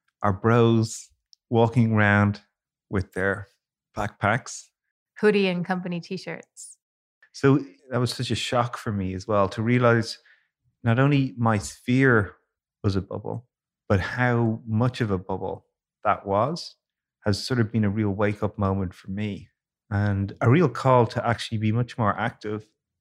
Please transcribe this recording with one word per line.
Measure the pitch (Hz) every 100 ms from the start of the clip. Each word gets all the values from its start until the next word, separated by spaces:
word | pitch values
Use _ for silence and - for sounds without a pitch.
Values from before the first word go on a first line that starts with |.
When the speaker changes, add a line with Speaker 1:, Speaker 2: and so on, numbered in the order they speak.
| _ _
Speaker 1:
are | 104
bros | 95 113 120 117 113 110 - - _ _ _ _
walking | 117 117 123 113
around | 110 104 101 104 104 - _ _ _ _
with | 101 95
their | - 95 98 101 _ _ _ _ -
backpacks. | 104 - 104 117 - - - _ _ _ _ -
Speaker 2:
Hoodie | 214 202 190
and | 175
company | 175 185 180 175
t-shirts. | 165 180 170 165 - - - _ _ _ _ _ _
Speaker 1:
So | - 139 139 139 - -
that | 123
was | 123
such | - 123
a | 120
shock | - 123 120 -
for | -
me | 104 92
as | 95 98
well, | 104 98
to | 104
realize | 110 123 123 117 113 - _ _ _ _ _ _
not | 117 117
only | 139 147 131 -
my | 117 107
sphere | - - - 127 135 117 101 - _ _ _ _
was | 101
a | 95
bubble, | 92 104 104 110 - _ _ _ -
but | 104
how | 87 120 123 120 117 113
much | 113 107 127 127
of | 113
a | 95
bubble | 92 95 95 85 _ _ _ _
that | 104 92
was | 98 98 123 170 - - _ _ _ _
has | - 98
sort | - 123
of | 110
been | 117
a | 104
real | 104 107
wake-up | 98 104 107 104 -
moment | 98 98 92
for | - -
me | 95 104 95 - _ _ _ _
and | 101 104 98 98 -
a | 120
real | 139 165
call | 120 135 127 113
to | - 120
actually | 120 - 110
be | 107
much | 110 120 -
more | 107 92
active | 113 - 107 107 - _ _ _